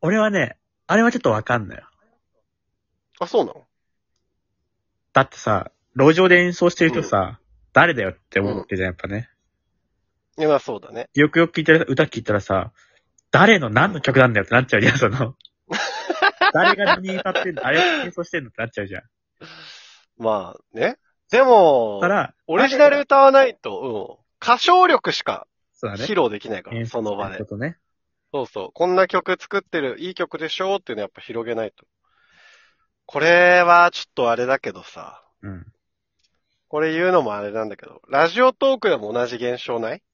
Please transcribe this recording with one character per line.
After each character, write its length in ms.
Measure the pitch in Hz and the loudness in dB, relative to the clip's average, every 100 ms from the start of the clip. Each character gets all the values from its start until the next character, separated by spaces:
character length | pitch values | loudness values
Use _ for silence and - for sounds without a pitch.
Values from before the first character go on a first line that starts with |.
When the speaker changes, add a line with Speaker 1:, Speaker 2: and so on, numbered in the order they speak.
Speaker 1:
俺 180 | 160 214 | 0 0
は 100 | 214 | 0
ね、 300 | 202 127 - _ _ _ | -2 -4 -8 _ _ _
あ 120 | 196 | 2
れ 60 | |
は 100 | 233 | 2
ち 40 | 240 | 2
ょ 20 | |
っ 20 | |
と 100 | - | 0
わ 100 | 110 | -2
か 140 | 110 120 | -2 -4
ん 120 | 98 | -4
な 80 | - | -14
い。 60 | _ _ _ _ _ _ _ _ _ _ _ _ _ _ | _ _ _ _ _ _ _ _ _ _ _ _ _ _
Speaker 2:
あ、 60 | 175 | -4
そ 160 | 240 | -2
う 20 | 127 | -2
な 80 | |
の？ 120 | - _ _ _ _ _ _ _ _ _ _ _ _ _ _ _ | -6 _ _ _ _ _ _ _ _ _ _ _ _ _ _ _
Speaker 1:
だ 80 | - | 0
っ 80 | 135 | 0
て 80 | - | -4
さ、 340 | - 104 - _ _ - | -2 -2 -4 _ _ 2
路 180 | 135 | 4
上 140 | 165 185 | 4 4
で 140 | 180 | 4
演 120 | 180 | 2
奏 160 | 175 175 | 0 0
し 60 | - | 2
て 80 | |
る 80 | 165 | 0
人 120 | 165 | 0
さ、 360 | 156 104 95 117 | -2 -2 -2 -8
Speaker 2:
う 20 | |
ん。 40 | _ _ _ | _ _ _
Speaker 1:
誰 220 | - 170 | 2 2
だ 100 | 139 | 2
よ 60 | 95 | -6
っ 40 | |
て 280 | 92 _ 95 | -8 _ -4
思 120 | 101 | -2
う 40 | 101 | -4
わ 60 | 90 | -8
け 100 | 95 | -6
じ 80 | |
ゃ 20 | 92 | -6
ん、 20 | |
や 40 | |
っ 40 | 87 | -6
ぱ 120 | 92 | -10
ね。 220 | 101 117 _ _ _ _ _ _ _ _ _ _ - | -10 -10 _ _ _ _ _ _ _ _ _ _ -4
Speaker 2:
う 40 | |
ん。 20 | |
い 0 | |
や、 60 | 156 | 0
ま 60 | 143 | 0
あ 40 | |
そ 160 | - 110 | -2 -12
う 60 | |
だ 100 | - | -12
ね。 180 | 110 120 | -14 -8
Speaker 1:
よ 160 | - 147 | 0 0
く 100 | 160 | 2
よ 80 | 165 | 0
く 80 | - | -2
聞 20 | |
い 20 | |
て 80 | 156 | 0
る、 140 | 160 - | 0 0
歌 160 | 135 | -2
聞 160 | 156 - | -4 -4
い 40 | |
た 100 | 113 | -4
ら 80 | 104 | -6
さ、 320 | - 95 90 _ _ _ _ _ _ | -2 -4 -4 _ _ _ _ _ _
誰 280 | - 196 208 | 2 4 4
の 100 | 127 | 2
何 240 | 107 175 | 0 -2
の 80 | 175 | -2
曲 180 | - 131 | -2 4
な 80 | 127 | 4
ん 60 | |
だ 80 | 107 | 2
よ 40 | 95 | 0
っ 20 | |
て 60 | 117 | 0
な 60 | |
っ 40 | 127 | 0
ち 100 | 113 | 0
ゃ 40 | |
う 20 | |
じ 80 | 120 | 0
ゃ 40 | |
ん、 40 | 127 | 2
そ 100 | 123 | 0
の。 280 | 110 113 - _ _ _ | -2 -6 -8 _ _ _
Speaker 2:
<laughs> 840 | - 831 - 960 640 403 - 370 | -8 -8 -10 -8 -2 -2 0 0
Speaker 1:
誰 220 | - 359 370 | 2 2 2
が 200 | 202 - | 0 -2
何 180 | 190 185 | -2 -8
歌 140 | 190 | -6
っ 40 | 180 | -6
て 80 | 185 | -6
ん 40 | 160 | -6
の？ 100 | 127 | -2
あ 60 | |
れ 80 | 139 359 311 | 0 0 -2
演 80 | 254 | -6
奏 120 | 180 | -10
し 60 | 175 | -8
て 100 | 175 | -10
ん 40 | |
の 60 | 127 | -10
っ 20 | |
て 80 | - | -10
な 60 | 117 | -10
っ 40 | |
ち 80 | - | -8
ゃ 40 | |
う 40 | 98 | -12
じ 80 | 98 | -12
ゃ 40 | |
ん。 40 | _ _ _ _ - - - - - _ _ _ | _ _ _ _ -20 -20 -20 -20 -20 _ _ _
Speaker 2:
ま 380 | 113 107 90 - | -4 -4 -6 -16
あ 200 | _ 110 | _ -4
ね。 200 | 156 262 _ _ _ | -4 -4 _ _ _
で 120 | 220 | 2
も、 560 | 262 233 170 135 113 101 | 6 8 8 4 2 -2
Speaker 1:
だ 60 | 175 | -2
か 60 | |
ら、 200 | 196 147 _ _ | -2 -4 _ _
Speaker 2:
オ 100 | 165 | 0
リ 120 | 277 | 0
ジ 80 | 269 | 6
ナ 120 | 294 | 4
ル 100 | 285 | 4
歌 180 | 285 277 | 2 6
わ 140 | 269 | 6
な 140 | 269 269 | 6 4
い 100 | 214 | 0
と、 640 | 127 95 127 110 95 - | -12 -10 -8 -8 -10 -16
う 20 | |
ん。 40 | _ _ | _ _
歌 200 | - 240 | -2 0
唱 260 | - 359 359 | 4 4 6
力 260 | 294 - | 2 0
し 120 | 147 | -6
か 240 | - 98 - _ _ | -6 -10 -12 _ _
Speaker 1:
そ 140 | _ 113 | _ -10
う 40 | |
だ 60 | 101 | -8
ね。 60 | |
Speaker 2:
披 100 | 139 202 | -6 -2
露 140 | 127 | -2
で 100 | 104 | -4
き 100 | 123 | -10
な 100 | 104 | -12
い 40 | |
か 60 | - | -10
ら、 80 | 113 | -10
Speaker 1:
演 80 | 113 | -8
奏 140 | 120 | -8
Speaker 2:
そ 20 | |
の 160 | 107 101 | -6 -8
場 100 | 98 | -8
で。 40 | |
Speaker 1:
す 60 | 95 | -10
る 60 | 107 | -12
こ 40 | 101 | -10
と 20 | |
ね。 200 | 135 170 _ _ _ _ _ | -10 -12 _ _ _ _ _
Speaker 2:
そ 120 | 143 | -10
う 20 | 120 | -10
そ 200 | - 92 | -10 -14
う。 40 | |
こ 140 | - 175 | -4 0
ん 100 | 185 | 2
な 120 | 185 | 2
曲 280 | 185 - 180 | 0 -4 -8
作 180 | - 202 | -4 -8
っ 40 | |
て 200 | - 170 | -6 -6
る、 180 | 139 120 | -6 -8
い 120 | 175 | -12
い 20 | |
曲 240 | 185 175 160 | -8 -10 -8
で 100 | 156 | -10
し 140 | - | -6
ょ 140 | 190 196 | -4 -6
っ 60 | |
て 100 | _ | _
い 20 | |
う 20 | 208 | -10
の 40 | |
や 60 | 202 | -10
っ 40 | |
ぱ 100 | - | -12
広 240 | - 117 113 | -14 -12 -8
げ 80 | 113 | -6
な 100 | 110 | -8
い 60 | |
と。 140 | _ _ _ _ _ _ _ _ _ _ _ _ _ _ | _ _ _ _ _ _ _ _ _ _ _ _ _ _
こ 120 | 143 | -2
れ 440 | 156 175 180 180 | 2 4 6 6
は 260 | 175 175 175 | 6 6 4
ち 100 | - | 0
ょ 20 | - | -14
っ 60 | |
と 160 | - 123 | -4 -2
あ 60 | 117 | 0
れ 100 | 123 | 0
だ 140 | 135 | -2
け 120 | - | -4
ど 120 | 139 | -14
さ。 400 | - - 78 - _ _ | -18 -20 -20 -20 _ _
Speaker 1:
う 80 | 101 | -16
ん。 160 | 92 87 _ _ _ _ _ _ _ _ _ _ | -16 -18 _ _ _ _ _ _ _ _ _ _
Speaker 2:
こ 140 | 151 | -4
れ 120 | 156 | -2
言 160 | 160 180 | 0 2
う 20 | |
の 120 | 185 | 2
も 100 | 123 | 0
あ 80 | 104 | -6
れ 100 | 104 | -8
な 140 | 107 110 | -6 -8
ん 40 | |
だ 80 | 101 | -10
け 80 | - | -20
ど、 160 | - _ | -20 _
ラ 180 | 135 165 | 2 2
ジ 140 | 185 | 4
オ 120 | 254 | 0
ト 220 | - 269 262 | 2 -2 0
ー 40 | |
ク 100 | 208 | 0
で 80 | 147 | -2
も 140 | 104 | -2
同 140 | 117 120 | -4 -4
じ 120 | 120 | -4
現 260 | 123 123 | -6 -6
象 160 | - 117 | -6 -6
な 160 | 113 156 | -6 -10
い？ 80 | _ | _